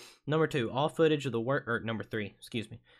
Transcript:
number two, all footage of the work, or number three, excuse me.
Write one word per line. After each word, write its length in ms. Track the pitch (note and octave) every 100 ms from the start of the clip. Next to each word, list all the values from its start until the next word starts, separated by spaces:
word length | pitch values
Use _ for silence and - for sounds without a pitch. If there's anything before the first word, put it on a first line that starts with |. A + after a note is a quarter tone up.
| - - -
number 200 | D#3 D3+
two, 240 | C#3+ A2+
all 180 | B2 D3+
footage 360 | - D#3+ D3+ C3
of 60 |
the 80 | A#2
work, 280 | A#2 C#3 -
or 120 | A2+
number 240 | A2 G#2+
three, 300 | - A2 G2+ -
excuse 320 | - A#2 G#2+
me. 100 | A2+ - _